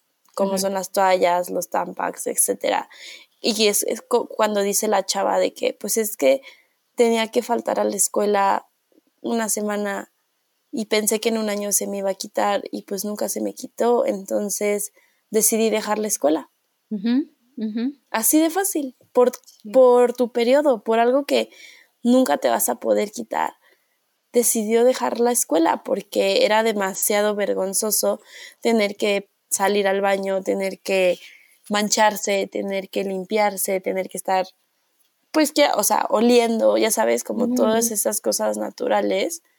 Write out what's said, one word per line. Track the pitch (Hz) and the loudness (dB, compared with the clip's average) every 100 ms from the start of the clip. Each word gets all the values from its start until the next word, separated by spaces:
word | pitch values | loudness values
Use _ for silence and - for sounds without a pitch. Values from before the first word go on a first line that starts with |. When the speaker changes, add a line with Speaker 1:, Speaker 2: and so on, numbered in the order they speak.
| _ _ _ | _ _ _
Speaker 1:
como | - 196 | -4 -2
Speaker 2:
Ujú. | 190 | -2
Speaker 1:
son | 196 | -2
las | 196 185 | -4 -4
toallas, | 202 190 185 180 180 180 | 0 2 4 2 2 -2
los | 185 175 | -6 -4
Tampax, | 190 180 190 180 - - | -4 -6 -6 -6 -6 -6
etcétera. | - - 196 - 95 - - - - _ _ | -2 -2 -2 -2 -2 -4 -14 -20 -20 _ _
Y | - 214 208 | -4 0 0
es, | 202 | 0
es | - 233 | -2 -6
cu-, | - 233 - | -2 -4 -2
cuando | - 214 208 | -2 0 0
dice | 202 196 214 | 0 -2 0
la | 202 | 0
chava | 190 196 190 190 | -2 -2 0 0
de | 185 | 0
que, | - - | -2 -6
pues, | - 208 226 | -4 -4 -4
es | 214 - | -4 0
que | 262 269 - - _ _ _ | 2 2 -2 -20 _ _ _
tenía | - 233 226 220 | 0 2 2 0
que | 247 | -2
faltar | 226 226 - 208 | -2 -2 -2 -2
a | |
la | 214 208 | -2 -2
escuela | - 214 208 202 196 - - _ _ _ _ _ | -2 0 0 2 2 0 -4 _ _ _ _ _
una | 233 233 214 | -4 -2 -2
semana | 214 208 208 202 196 - _ _ _ _ _ _ | -4 -4 -4 -4 -6 -10 _ _ _ _ _ _
y | 247 208 | -8 -2
pensé | 214 208 214 | 0 2 0
que | 233 | 0
en | 226 | -2
un | 214 | -2
año | 208 208 | -4 -2
se | 196 202 | -2 -2
me | 202 | -4
iba | 196 | -4
a | |
quitar | 190 208 - 208 202 - | -4 -6 -2 0 -2 -4
y, | 208 | -12
pues, | - 196 | -8 -8
nunca | 208 208 208 | -6 -6 -6
se | 214 | -4
me | 208 | -6
quitó, | - - - 233 240 - | -8 -12 -2 0 2 0
entonces | 202 196 214 208 - 208 208 - _ _ _ _ | -4 -4 -4 -2 -2 -2 -2 -6 _ _ _ _
decidí | 214 208 220 226 | 0 2 2 2
dejar | 214 208 214 | 0 -2 -4
la | 214 | -2
escuela. | - 285 311 - _ _ _ _ | -2 0 0 -4 _ _ _ _
Speaker 2:
Ujú, | 208 226 254 330 _ _ - | -4 0 0 -2 _ _ -10
ujú. | 220 220 254 277 _ | -6 -4 -6 -6 _
Speaker 1:
Así | 220 220 311 | -4 2 2
de | 320 | 2
fácil, | 359 392 320 269 - _ | 0 -2 -4 -6 -10 _
por, | 247 247 - | 2 2 0
Speaker 2:
Sí. | - - 214 | -10 -20 0
Speaker 1:
por | 254 254 247 240 | 6 6 6 4
tu | 240 233 | 2 -2
periodo, | 233 233 277 294 220 | 0 4 4 4 0
por | - 226 | 0 2
algo | 240 269 | 4 2
que | 277 254 220 - - - _ _ | 2 0 -2 -10 -20 -20 _ _
nunca | 240 254 262 285 | 2 4 4 2
te | 247 | 0
vas | 226 - | 0 -2
a | 240 | -2
poder | 226 208 208 | 0 0 0
quitar. | - 226 - - - _ _ _ _ _ _ _ | -6 -6 -4 -4 -6 _ _ _ _ _ _ _
Decidió | 240 233 233 214 226 | 0 0 0 0 4
dejar | 247 254 247 226 | 4 2 -2 0
la | 240 | 0
escuela | 240 - 330 330 - | 0 0 2 2 0
porque | - 196 - 208 196 196 | -2 -4 -2 0 2 2
era | 202 214 | 4 4
demasiado | 226 208 190 190 - 208 208 | 2 0 -4 -2 0 2 0
vergonzoso | 208 196 196 190 190 214 202 202 214 - - - - | 0 -2 -2 -2 -2 -2 0 0 -2 -8 -20 -20 -4
tener | 233 226 202 208 | 0 2 0 -2
que | 214 202 - _ _ | -2 -2 -4 _ _
salir | - 196 208 196 | -2 2 2 2
al | 196 | 0
baño, | 196 196 196 190 | 0 0 -2 -4
tener | 196 196 190 190 | -2 -2 -4 -6
que | - 190 180 180 - - _ _ - | -2 2 2 0 -8 -20 _ _ -4
mancharse, | 208 208 220 214 202 - 196 196 | -2 0 2 2 2 -2 -2 -2
tener | - 202 196 190 | -6 -6 -6 -6
que | 202 | -6
limpiarse, | 196 190 185 214 208 190 - 190 | -4 -6 -4 0 0 -2 -4 -4
tener | 190 190 185 | -2 -4 -6
que | 185 | -8
estar, | - 190 180 _ _ _ _ _ _ _ _ | -2 -2 -2 _ _ _ _ _ _ _ _
pues, | 311 302 | 0 2
que, | 294 285 | 2 2
o | - | 2
sea, | 202 214 - | 0 0 0
oliendo, | 214 240 240 233 226 214 220 | 2 4 4 4 2 2 2
ya | 220 | 2
sabes, | 220 233 233 | 0 0 0
como | - 220 233 | -2 -4 -2
Speaker 2:
Ujú, | |
Speaker 1:
todas | 247 220 226 226 | 2 2 2 0
Speaker 2:
ujú. | |
Speaker 1:
esas | 214 220 208 | -2 -4 -2
cosas | 220 208 214 208 | -2 -2 -2 -4
naturales, | 208 - 202 208 202 190 339 - _ | -8 -6 -2 0 0 -2 -2 -6 _